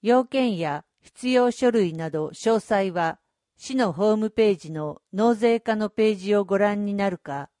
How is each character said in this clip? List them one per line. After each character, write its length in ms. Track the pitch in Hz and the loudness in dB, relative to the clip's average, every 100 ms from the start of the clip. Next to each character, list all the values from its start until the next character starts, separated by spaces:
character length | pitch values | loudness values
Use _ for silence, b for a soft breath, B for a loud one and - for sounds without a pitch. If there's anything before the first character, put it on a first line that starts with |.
要 240 | 208 254 247 | 2 2 2
件 320 | 269 254 185 | 0 -2 -2
や 280 | 160 143 - _ | -4 -6 -10 _
必 280 | _ _ 247 | _ _ 0
要 220 | 254 247 | 2 2
書 200 | 233 247 | 2 0
類 220 | 233 185 | 2 0
な 160 | 160 160 | -2 -6
ど 180 | 151 151 | -4 -6
詳 320 | 156 226 220 | -4 0 0
細 320 | - 208 196 | 0 -2 0
は、 280 | 175 165 - _ _ _ _ | -2 -2 -4 _ _ _ _
市 180 | - 262 | -6 -2
の 160 | 226 | 0
ホ 220 | 165 214 | 2 0
ー 40 | 214 | 2
ム 120 | 220 | 0
ペ 220 | 214 214 | 2 2
ー 60 | 185 | 2
ジ 140 | 156 | -4
の 300 | 156 151 - _ | -8 -8 -10 _
納 200 | 190 233 | 0 2
税 260 | 233 233 233 | 2 2 0
課 160 | 226 214 | 0 -2
の 140 | 214 | -2
ペ 220 | - 220 | 0 0
ー 40 | 202 | 0
ジ 200 | 190 208 | 0 0
を 100 | 190 | 2
ご 120 | 196 | 2
覧 280 | 208 208 202 | 2 0 -4
に 80 | |
な 160 | 202 196 | -2 -2
る 80 | 180 | -4
か 320 | - 139 139 _ | -8 -10 -10 _